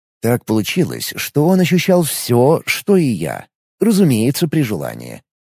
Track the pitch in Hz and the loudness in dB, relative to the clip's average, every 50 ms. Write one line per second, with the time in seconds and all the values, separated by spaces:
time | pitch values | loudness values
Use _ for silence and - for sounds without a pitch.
0 | _ _ _ _ - 113 120 117 - - 110 110 101 - - 185 165 - 60 57 | _ _ _ _ -2 -2 -2 -2 -2 -2 -2 -2 0 -2 -2 -2 -2 -2 -2 -8
1 | - - - - - - - 143 151 170 190 185 185 156 185 180 - - 185 180 | -10 -10 -10 -10 -10 -4 -2 0 2 2 2 2 2 2 2 0 2 2 2 2
2 | 170 135 - - - - 123 120 123 139 165 - - - - - - - 202 185 | 2 0 -4 -8 -4 0 2 4 4 4 2 2 0 -4 -6 -6 0 2 2 2
3 | 165 135 113 82 80 71 53 50 - _ _ _ _ _ _ _ 190 226 220 185 | 2 2 0 -2 -4 -6 -8 -10 -14 _ _ _ _ _ _ _ 0 0 2 4
4 | 202 156 127 107 110 127 139 - 170 151 - 160 147 110 107 82 67 60 57 58 | 4 4 2 2 2 0 0 -2 -4 -2 0 -2 -2 -2 -4 -6 -6 -8 -10 -12
5 | 60 60 57 - _ _ _ _ | -14 -16 -16 -18 _ _ _ _